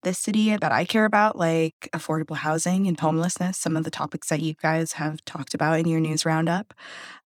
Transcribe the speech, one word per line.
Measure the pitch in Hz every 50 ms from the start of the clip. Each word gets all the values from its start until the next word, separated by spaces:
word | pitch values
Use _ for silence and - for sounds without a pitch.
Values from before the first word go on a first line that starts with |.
| -
this | 180 185 -
city | - - 202 214 214 214 214
that | 208 185 156
I | 131 113 165
care | - - 220 214
about, | 214 214 208 208 214 - -
like | 180 165 165 165 160 160 - _ - - -
affordable | 170 - - 156 160 160 - 160
housing | 143 - 151 156 160 - 175 180 190 196
and | 190 170 -
homelessness, | - 160 160 160 165 180 - - 180 180 185
some | - - 170 165
of | 156 160
the | 160
topics | - - 147 160 - 156 - -
that | 170 151
you | 160 160 151
guys | _ - 160 160 160 165 160 -
have | - 151 151 156 160 _
talked | - - - 139 - -
about | - - 151 165 160
in | 165 165
your | 165 160
news | 160 156 156 156 -
roundup. | 165 160 160 165 165 170 185 214 _ - _ - - - - - - - - _